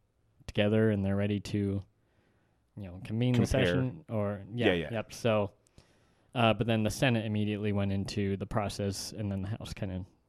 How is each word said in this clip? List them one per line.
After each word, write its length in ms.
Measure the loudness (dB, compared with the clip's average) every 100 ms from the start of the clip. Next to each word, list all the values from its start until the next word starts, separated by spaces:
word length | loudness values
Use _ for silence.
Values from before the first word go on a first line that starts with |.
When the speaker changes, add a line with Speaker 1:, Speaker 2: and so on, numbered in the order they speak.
| _ _ _ _ -6
Speaker 1:
together 440 | 2 4 6 4
and 120 | 4
they're 120 | 2 2
ready 240 | 0 0
to, 440 | -2 -2 0 -2 -6 _ _ _ _ _ _ _ _ -16
you 80 |
know, 160 | -14 -12
convene 300 | -6 0 2
the 60 | 4
Speaker 2:
Compare. 260 | 4 4 2
Speaker 1:
session 400 | 2 0 -4 -6
or, 320 | -4 -2 -4 -6
yeah, 140 | 0 2
Speaker 2:
Yeah, 60 |
yeah. 140 | 2 0
Speaker 1:
yep. 220 | -6 -8
So, 380 | -4 0 2 0 -6 _ _ -20 _ _ _ _ 2
uh, 180 | 2
but 140 | 4 2
then 160 | 2
the 60 | 0
Senate 360 | 2 2 2 0
immediately 460 | -2 0 0 0
went 200 | 0 0
into 460 | 0 -2 -2 0 -2
the 80 | -2
process, 680 | -4 -4 -2 -4 -4 -8 -6
and 140 | -4
then 100 | -4
the 80 | -4
House 240 | -6 -8
kinda 320 | -8 -6 -6 -8 _